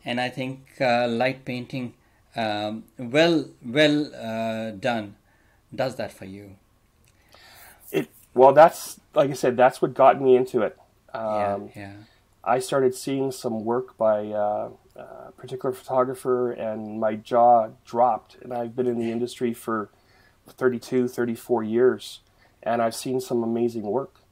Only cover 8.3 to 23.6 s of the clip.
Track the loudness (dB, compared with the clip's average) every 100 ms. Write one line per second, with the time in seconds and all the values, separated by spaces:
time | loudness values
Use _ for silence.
8.3 | 8 8 10 8 6 -14 -16 _ 0 0
9.3 | 2 -2 4 4 4 -4 6 6 6 6
10.3 | 6 4 0 -2 -4 _ _ _ -10 -4
11.3 | -2 -2 -4 -8 -16 -18 -18 -20 _ _
12.3 | _ -2 -2 0 2 2 0 -6 -4 -4
13.3 | -4 -6 -4 -2 -4 -4 _ 0 0 -2
14.3 | -2 -2 -2 -6 -14 _ -20 -18 -18 -20
15.3 | -20 -14 -6 -6 -8 -2 0 0 -2 -2
16.3 | 0 -2 -4 -8 -8 -8 -4 -2 -4 0
17.3 | 4 6 6 4 -8 -8 0 2 0 _
18.3 | -20 -10 -8 -6 -2 -2 0 -4 -4 -6
19.3 | -4 -4 -4 -4 -4 -4 _ _ _ _
20.3 | _ -20 -2 -2 0 -4 -2 -2 -2 -6
21.3 | -6 -2 -2 0 2 2 2 -10 -20 _
22.3 | _ _ _ -4 -2 -2 -4 -6 -6 -4
23.3 | -4 -2 -2